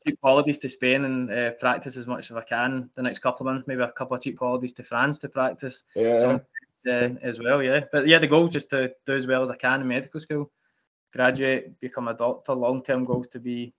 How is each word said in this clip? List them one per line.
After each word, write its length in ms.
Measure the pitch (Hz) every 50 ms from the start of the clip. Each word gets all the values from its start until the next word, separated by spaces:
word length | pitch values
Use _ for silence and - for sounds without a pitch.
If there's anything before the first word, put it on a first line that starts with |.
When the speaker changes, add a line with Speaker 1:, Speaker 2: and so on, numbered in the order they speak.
| _
Speaker 1:
cheap 120 | 151 143 - -
holidays 360 | 135 135 143 143 147 143 147
to 80 | - 131
Spain 340 | - - 131 127 131 135 139
and, 260 | 135 131 127 127 117
uh, 200 | 104 120 120 117 117
practice 440 | - - 123 120 - - 139 127 127
as 80 | 120
much 240 | 120 123 - - -
as 60 | 117
I 60 | 113 113
can 460 | - 120 117 120 131 135 131 123 - _
the 80 | 131 127
next 160 | 123 101 -
couple 280 | - 131 123 - 135
of 60 | 131 131
months. 140 | 131 131 -
Maybe 140 | 131 127 123
a 80 | 120
couple 260 | - - 131 127 131
of 60 | 120 -
cheap 160 | 139 117 -
holidays 340 | 127 123 123 127 127 123 123
to 100 | - 127
France 340 | - 120 120 127 143 147 -
to 100 | - 139
practice 560 | - 135 131 131 85 - - 131 127 - - _ _
Speaker 2:
Yeah. 240 | - 113 113 120 117
Speaker 1:
some, 200 | 120 127 131 127 - _ _ - - _ _ _ _ 127
uh, 200 | 123 120 120 123 127 127
as 200 | - 123 113 113
well, 220 | 117 120 135 143 135
yeah. 180 | 127 135 147 139 - -
But 140 | 147 135
yeah, 120 | 151 160 165
the 100 | 156 139
goal 160 | 147 160 170
is 60 | 170 170
just 180 | 147 - -
to 240 | - 131 131 127 127 - _
do 120 | - 135
as 100 | 135 127
well 160 | 127 131 127 131
as 80 | 127
I 60 | 120
can 240 | - - 127 131 139 135
in 60 | 127
medical 320 | 123 131 - - - 156
school, 300 | 147 - 151 147 147 147 _ _ _ _ _ _ _ _ _ _ _ _ _
graduate, 640 | 127 127 127 131 131 135 135 131 127 - - - _
become 280 | - 127 - 131 123 117
a 60 | 117
doctor. 400 | 113 120 120 123 - - - 135
Long-term 500 | 127 123 123 131 131 127 - 135 127 127
goal 200 | 123 123 123 123
to 160 | - - 123
be 340 | 117 123 120 120 120 120 -